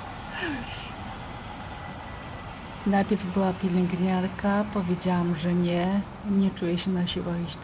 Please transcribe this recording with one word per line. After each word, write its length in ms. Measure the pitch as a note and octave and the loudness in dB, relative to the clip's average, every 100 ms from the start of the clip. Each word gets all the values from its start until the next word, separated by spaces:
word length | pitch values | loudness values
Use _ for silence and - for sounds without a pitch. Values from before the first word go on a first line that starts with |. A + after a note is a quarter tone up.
| - - - - F4 C4 A3+ - - - - - - - A2 - - - - - - - - - - - - - G3+ | -10 -10 -10 -6 -4 -4 -6 -8 -10 -10 -10 -10 -10 -10 -10 -10 -10 -10 -10 -10 -10 -10 -10 -10 -10 -10 -10 -4 2
Najpierw 460 | G3 F#3+ G3+ F#3 | 4 4 2 2
była 200 | G3 F#3+ | 2 2
pielęgniarka, 1120 | F#3 F#3+ F3+ F3 F3 F#3 F#3 F#3+ - G3+ G3+ G#3 | 2 2 4 4 2 2 2 0 0 2 2 2
powiedziałam, 640 | G#3 F3 F3+ F#3 F3 F3 D#3+ | 0 0 0 2 2 2 2
że 180 | F3 | 2
nie, 460 | F3 F3 F3 F3+ G3+ G3 - G#3 | 4 4 4 2 2 0 -4 0
nie 200 | G3 F#3+ | 4 4
czuję 280 | F#3 E3+ F3 | 2 0 0
się 120 | F#3+ | 2
na 160 | F#3 F3 | 0 0
siłach 380 | F3+ F3 E3+ E3+ | 0 -2 -2 -4
iść 100 | - | -4